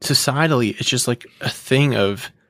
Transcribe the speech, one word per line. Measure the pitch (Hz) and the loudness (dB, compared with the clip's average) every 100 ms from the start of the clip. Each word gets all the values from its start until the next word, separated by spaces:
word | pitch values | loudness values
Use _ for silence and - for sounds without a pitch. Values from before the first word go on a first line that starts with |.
societally, | - 135 - 135 160 139 113 95 | -2 0 0 0 2 2 2 -2
it's | - | -2
just, | 127 - | -2 0
like, | 120 - _ | -4 -6 _
a | - | -10
thing | - - 131 143 | -8 0 2 4
of, | 113 98 101 - - _ | 2 0 -2 -10 -18 _